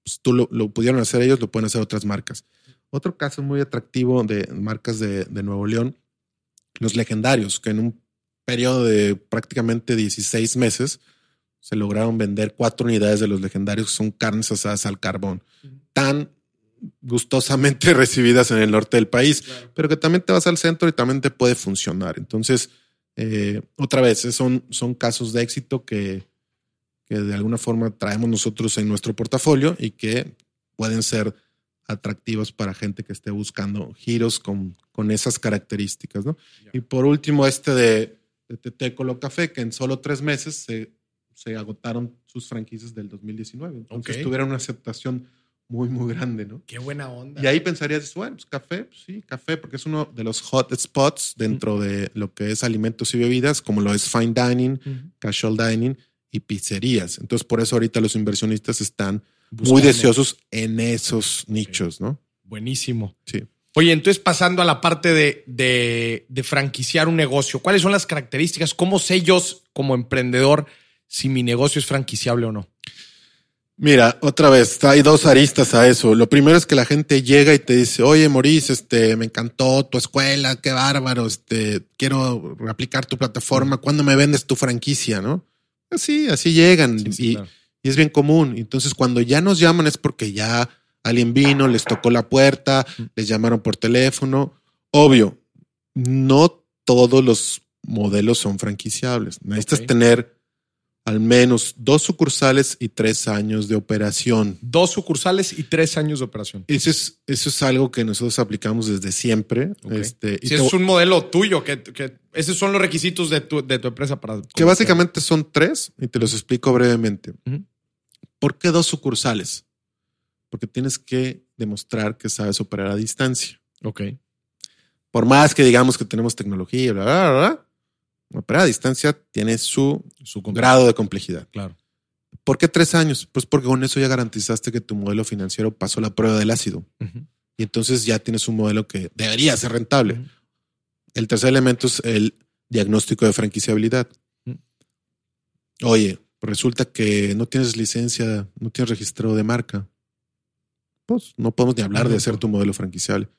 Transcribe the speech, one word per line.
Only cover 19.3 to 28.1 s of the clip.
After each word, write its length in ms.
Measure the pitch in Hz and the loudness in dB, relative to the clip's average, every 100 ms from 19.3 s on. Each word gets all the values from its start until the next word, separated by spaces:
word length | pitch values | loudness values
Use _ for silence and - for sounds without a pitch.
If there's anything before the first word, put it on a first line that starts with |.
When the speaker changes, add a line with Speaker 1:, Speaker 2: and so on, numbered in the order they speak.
| 143 | 0
Speaker 2:
Claro. 300 | - - - - | -6 -18 -14 -6
Speaker 1:
pero 140 | 151 | -2
que 80 | 147 | 0
también 240 | 160 180 | 0 0
te 80 | 180 | 2
vas 140 | 185 175 | 0 2
al 100 | 170 | 0
centro 300 | 165 165 170 | 0 0 0
y 60 | |
también 280 | 151 123 135 | 0 -2 0
te 80 | 127 | -2
puede 240 | - 123 120 | 0 0 0
funcionar. 640 | - 95 - 90 87 78 | -4 -6 -4 -6 -6 -8
Entonces, 520 | 101 110 113 127 - _ _ _ _ - | -6 -4 0 -2 -2 _ _ _ _ -10
eh, 440 | 110 107 101 104 - - | -6 -4 -4 -6 -10 -8
otra 260 | 135 139 | -2 2
vez, 180 | 123 107 123 | 4 2 -2
son, 300 | - 127 127 - | -2 0 -2 -4
son 240 | - 120 | -8 -8
casos 400 | 123 117 113 117 | -4 -4 -4 -4
de 80 | 117 | -4
éxito 420 | 117 - - 131 | -4 -6 -8 -8
que, 400 | - 107 98 95 - _ _ _ _ _ _ _ - | -6 -6 -6 -8 -12 _ _ _ _ _ _ _ -8
que 140 | 107 | -6
de 140 | 101 | -4
alguna 240 | 101 107 117 | -4 -4 -4
forma 340 | - 113 113 | -4 -2 -4
traemos 380 | - 101 | -6 -6